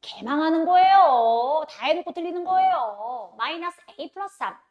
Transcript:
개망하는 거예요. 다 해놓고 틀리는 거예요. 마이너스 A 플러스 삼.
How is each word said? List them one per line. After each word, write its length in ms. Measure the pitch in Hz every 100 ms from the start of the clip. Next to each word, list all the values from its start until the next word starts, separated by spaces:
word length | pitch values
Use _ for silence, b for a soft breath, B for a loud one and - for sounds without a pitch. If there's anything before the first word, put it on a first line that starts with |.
개망하는 640 | - - 214 294 320 320 320
거예요. 1000 | 359 370 392 339 254 226 233 247 302 302
다 160 | - 254
해놓고 280 | 330 349
틀리는 300 | 349 339 349
거예요. 880 | 349 370 762 320 233 202 226 254 190 214
마이너스 400 | 240 330 339 339 _ -
A 120 | 285
플러스 260 | - - _
삼. 200 | 214 180 _